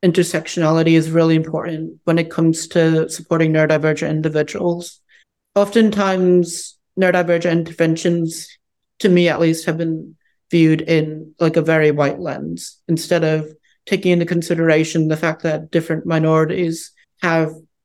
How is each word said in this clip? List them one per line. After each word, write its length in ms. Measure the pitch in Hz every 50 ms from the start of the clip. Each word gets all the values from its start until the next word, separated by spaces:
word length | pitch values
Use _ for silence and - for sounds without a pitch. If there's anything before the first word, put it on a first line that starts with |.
| -
intersectionality 880 | 185 165 185 175 175 - 165 165 - - 180 170 156 160 165 165 165 165
is 180 | 165 156 160
really 240 | 160 165 165 165 160
important 640 | 160 160 160 156 156 - 170 165 156 160 160 - - _
when 120 | - 165 165
it 140 | 165 165
comes 360 | - - 165 165 160 160 - -
to 400 | - 175 165 165 160 160 160 -
supporting 420 | - - 160 _ 175 165 160 160
neurodivergent 580 | 160 156 156 156 156 156 147 156 156 151 - 151
individuals. 920 | 156 156 156 160 151 151 151 147 - - - 175 170 175 175 - - _ _ _ _ _ _ _ _ _ _ _ _
Oftentimes, 1200 | 202 202 202 202 233 220 220 202 202 202 196 190 190 185 180 180 180 175 170 - - - - - _ _ _ _ -
neurodivergent 520 | 190 185 175 180 175 170 175 170 170 180
interventions, 1040 | 165 170 165 165 165 - 165 165 165 160 - 180 170 170 165 160 160 - - - - _ _ _ _ _ _ _ _ _
to 100 | - 208
me 180 | 180 175 175 170
at 120 | 151 -
least, 260 | 170 165 160 160 -
have 120 | - 156 160
been 380 | 170 165 160 160 - - 160 _ _ _ _ _ _ _
viewed 300 | - 170 160 160 160 156
in, 520 | 160 - 165 160 156 156 156 156 - - - _
like, 180 | 175 160 160 170
a 40 |
very 300 | 156 156 160 160 156 151
white 280 | 147 147 147 139 - 143
lens, 580 | 180 160 135 135 143 156 170 170 - - - _ _ -
instead 360 | 165 160 - - 180 170 165
of 300 | 156 156 156 156 156 - _ _ _ _ _ _
taking 260 | - - 185 190 180
into 140 | 180 175 170
consideration 840 | 165 180 170 - - 175 165 165 165 160 156 156 156 - 170 160 156
the 100 | 156 156
fact 260 | - 156 156 - -
that 280 | 165 156 151 160 160
different 340 | - 170 160 - 165 160 -
minorities 880 | - 165 160 160 156 160 160 160 156 - - 175 165 165 165 - - _ _ _ _ _ _
have 300 | - 180 165 165 165 156 156 - - _ _ _ _